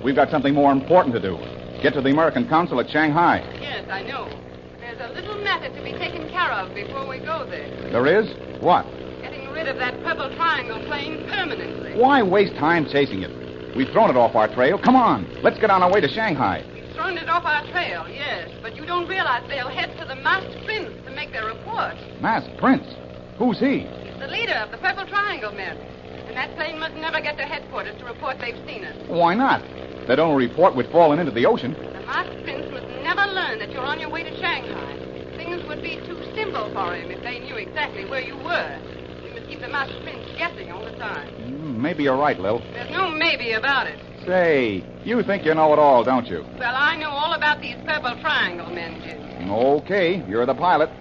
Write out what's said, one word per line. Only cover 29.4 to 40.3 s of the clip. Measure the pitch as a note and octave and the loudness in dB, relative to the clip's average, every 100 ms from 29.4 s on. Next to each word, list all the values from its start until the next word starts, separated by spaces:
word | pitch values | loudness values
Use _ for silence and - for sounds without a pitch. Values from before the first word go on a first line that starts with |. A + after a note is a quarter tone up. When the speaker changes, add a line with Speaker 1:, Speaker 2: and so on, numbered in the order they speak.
| C4 C3 - B1+ B1+ - B1+ | 4 2 -2 -12 -12 -10 2
Speaker 1:
They'd | C3 | 4
only | E3 C#3 A#2+ | 6 4 2
report | D3 F3+ B2+ | 6 4 6
we'd | A#2+ | 4
fallen | D#3+ E3 D3 | 8 8 6
into | D#3 | 2
the | A#2 D3+ | 4 4
ocean. | A#3 C3+ | 4 0
Speaker 2:
The | C2 B1+ B1+ B1+ | -6 -8 -10 -4
Masked | E4 B1+ B1+ | -4 -4 -8
Prince | B1+ B1+ B1+ | -8 -8 -8
must | B1+ B1+ - | -8 -10 -6
never | E4 F4+ G4+ | -2 2 2
learn | F#4+ D#4+ A3 | 2 -2 -4
that | G#3 | -6
you're | - | -6
on | C4 D#4 | -4 -4
your | D#4 | -4
way | D#4+ | -6
to | - B1+ | -6 -4
Shanghai. | E4+ D#4 B1+ B1+ B1+ B1+ B1+ B1+ B1+ B1+ | -2 -2 -6 -8 -8 -10 -10 -10 -10 -10
Things | B1 B1+ B1+ | -8 -8 -6
would | C2 | -8
be | B1 B1+ B1+ | -8 -8 -10
too | - B1+ B1+ | -10 -8 -6
simple | G#4+ - - | -4 -4 -4
for | B1+ F#3 | -4 -4
him | F3 - | -4 -8
if | - | -10
they | - - | -8 -10
knew | - A#3+ | -8 -10
exactly | - D#4 D4 - | -8 -6 -6 -6
where | - C4 | -6 -6
you | B3+ - | -6 -10
were. | E4 E4 D#3+ C#3 - - - - | -4 -2 -4 -10 -12 -14 -14 -14
We | B1 | -12
must | A#1+ B1 | -12 -12
keep | B1 | -12
the | - | -6
Masked | C#4+ C4+ B1 | -4 -6 -8
Prince | A#1+ - B1 | -12 -12 -12